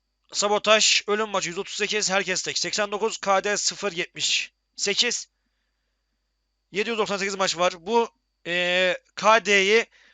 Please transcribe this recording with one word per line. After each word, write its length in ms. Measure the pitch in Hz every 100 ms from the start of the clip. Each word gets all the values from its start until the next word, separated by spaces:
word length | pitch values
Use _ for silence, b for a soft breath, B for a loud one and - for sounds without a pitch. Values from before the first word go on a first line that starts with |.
| _ _ _
sabotaj, 680 | - 202 208 208 214 - - -
ölüm 220 | 208 220
maçı 200 | 190 170
yüz 100 | 175
otuz 160 | 190
sekiz, 360 | - 202 208 180
herkes 320 | 190 180 180
tek 160 | 151 135
seksen 320 | 175 208 202
dokuz, 280 | 226 214 -
K 260 | 190 196
D 120 | 202 202
sıfır 360 | - 165 202
yetmiş 600 | 170 165 - - - - _ _ -
sekiz. 520 | 202 196 240 - - _ _ _ _ _ _ _ _ _ _ _ _ _ _
Yedi 180 | 175 214
yüz 80 | 220
doksan 180 | 185 196
sekiz 180 | 196
maç 220 | 190 185 156
var. 300 | 180 180 175
Bu, 220 | 233 233 _ _ _ 165
ee, 520 | 175 175 180 185 165 _
K 300 | - 202 220
D'yi 420 | 185 202 190 226 - b b